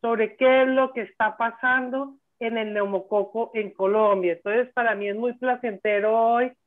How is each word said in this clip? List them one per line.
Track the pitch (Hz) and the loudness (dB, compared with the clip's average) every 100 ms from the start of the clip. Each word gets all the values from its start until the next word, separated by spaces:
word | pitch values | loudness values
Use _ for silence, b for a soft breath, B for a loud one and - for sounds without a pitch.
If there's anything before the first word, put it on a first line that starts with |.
sobre | 233 226 214 - | -2 0 -2 2
qué | 262 262 | 4 4
es | 262 | 4
lo | 262 262 | 2 0
que | 262 | -2
está | 202 _ 214 214 | -10 _ -4 -2
pasando | 233 226 254 254 254 262 277 - _ _ | -6 -2 0 0 -2 -6 -8 -14 _ _
en | 226 226 | -6 -4
el | 214 | -4
neumococo | 208 202 196 190 208 196 220 226 | -4 -2 -4 -2 -2 -2 -4 -6
en | 226 202 | -6 -8
Colombia. | - 190 214 214 196 180 | -2 0 2 4 2 0
Entonces, | 170 - 220 247 | -2 -2 -2 -2
para | - 233 | 0 -2
mí | 202 202 | -2 -4
es | 202 | -4
muy | 240 240 | -4 -4
placentero | 254 247 240 196 214 208 214 220 226 | -2 -2 -4 -4 -2 0 2 2 4
hoy | 233 254 - | 2 0 -6